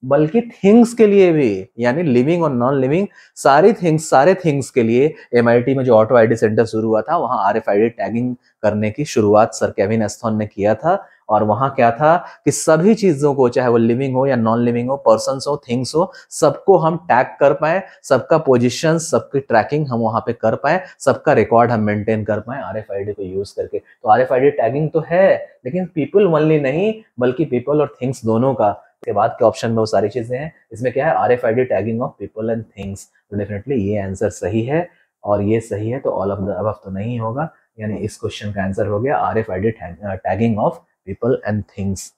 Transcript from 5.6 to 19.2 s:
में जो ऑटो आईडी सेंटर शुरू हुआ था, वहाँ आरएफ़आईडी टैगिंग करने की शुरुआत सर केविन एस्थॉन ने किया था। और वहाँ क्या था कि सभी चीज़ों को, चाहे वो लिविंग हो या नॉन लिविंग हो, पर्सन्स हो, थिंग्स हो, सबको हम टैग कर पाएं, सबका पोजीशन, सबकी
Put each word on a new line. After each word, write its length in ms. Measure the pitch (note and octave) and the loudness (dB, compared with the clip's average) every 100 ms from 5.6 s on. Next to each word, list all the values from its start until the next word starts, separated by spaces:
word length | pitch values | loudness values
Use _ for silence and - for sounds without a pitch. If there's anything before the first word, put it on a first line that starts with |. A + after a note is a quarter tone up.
| B2 C3+ | 2 -2
में 80 | B2+ | 4
जो 100 | A2 | 4
ऑटो 200 | A2 B2+ | 6 4
आईडी 200 | A2+ A#2 | 4 2
सेंटर 300 | A2 A2 A2+ | 0 0 0
शुरू 220 | A2 A2 | 0 0
हुआ 140 | A2 | -2
था, 160 | G#2+ E3+ | 0 -4
वहाँ 300 | B2 B2 G2 | -2 -2 0
आरएफ़आईडी 420 | G#2+ G#2+ G2+ A2+ | -2 0 0 0
टैगिंग 460 | A2+ G2 A2+ B2 B2 _ _ | 0 -6 -4 -4 -6 _ _
करने 300 | G#2+ A2 G#2+ | -2 -2 -4
की 140 | G#2 D3 | -4 -4
शुरुआत 480 | - G#2 G#2+ A2+ | 0 4 4 4
सर 180 | - G#2 | 0 -6
केविन 300 | G#2 G2 A2+ | -2 -2 0
एस्थॉन 360 | G#2 - A#2 A2 | -2 -4 -4 -4
ने 80 | G#2+ | -6
किया 300 | - G2 A2 | -2 0 0
था। 320 | D#3+ G3 - _ _ | 0 -2 -4 _ _
और 140 | G#2+ | 0
वहाँ 260 | G#2+ G#2+ C3+ - | 2 0 -2 2
क्या 140 | A#2 | 2
था 240 | A#2 D3+ F3 - - - | 2 2 2 0 -6 -4
कि 60 | |
सभी 420 | C#3 - D#3+ F#3 A3 | -2 0 2 4 2
चीज़ों 380 | G3 C#3+ D3 C#3 | 2 2 0 2
को, 120 | B2 | 2
चाहे 200 | B2 B2+ | 2 2
वो 80 | A#2+ | 2
लिविंग 380 | A#2 A#2 C3+ B2+ | 2 0 -2 0
हो 100 | C3+ | 0
या 80 | B2+ | 0
नॉन 240 | A2+ A#2 | 0 2
लिविंग 300 | A#2+ A#2+ B2 | 0 0 -2
हो, 60 | C#3 | -2
पर्सन्स 500 | A#2+ A2 C3+ C3+ C#3 | 2 2 2 -6 -4
हो, 80 | C#3+ _ | -6 _
थिंग्स 260 | A#2+ B2 D#3 | -6 -4 -2
हो, 160 | F#3+ - - | -2 -6 -18
सबको 480 | - D#3 - - F#3 | 0 0 0 2 4
हम 200 | D#3+ E3+ | 4 -2
टैग 300 | - A#2+ C3+ - | 0 2 2 2
कर 140 | C#3 | 2
पाएं, 280 | C#3+ C3 F3+ F#3+ - | 2 -2 -2 -6 -18
सबका 340 | - B2+ - E3 | -2 -2 2 0
पोजीशन, 600 | D3 B2+ A#2+ A#2+ D#3+ E3 | 4 2 2 0 0 0
सबकी 420 | D#3+ A#2+ | 0 -4